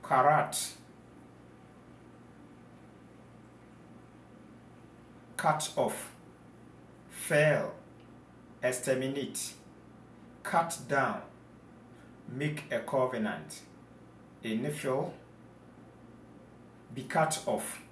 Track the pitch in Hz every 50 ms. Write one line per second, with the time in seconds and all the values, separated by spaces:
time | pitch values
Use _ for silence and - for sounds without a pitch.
0 | - - 139 131 127 147 156 151 - - - - - - - - - - - -
1 | - - - - - - - - - - - - - - - - - - - -
2 | - - - - - - - - - - - - - - - - - - - -
3 | - - - - - - - - - - - - - - - - - - - -
4 | - - - - - - - - - - - - - - - - - - - -
5 | - - - - - - - - - 160 151 - - - - 180 - - - -
6 | - - - - - - - - - - - - - - - - - - - -
7 | - - - - - - 160 147 151 151 139 120 - - - - - - - -
8 | - - - - - - - - - - - - - 127 127 - - 139 131 127
9 | 131 135 139 143 123 - - - - - - - - - - - - - - -
10 | - - - - - - - - - - - 170 170 - - - - - 143 135
11 | 131 117 - - - - - - - - - - - - - - - - - -
12 | - - - - - - 120 131 147 151 151 - - - 123 113 - - - 131
13 | 127 123 123 113 107 101 87 80 76 - - - - - - - - - - -
14 | - - - - - - - - - 113 110 113 131 147 - - - 135 131 143
15 | 175 180 - - - - - - - - - - - - - - - - - -
16 | - - - - - - - - - - - - - - - - - - - 131
17 | 131 - - 165 156 156 - - - - 110 107 - - - - - -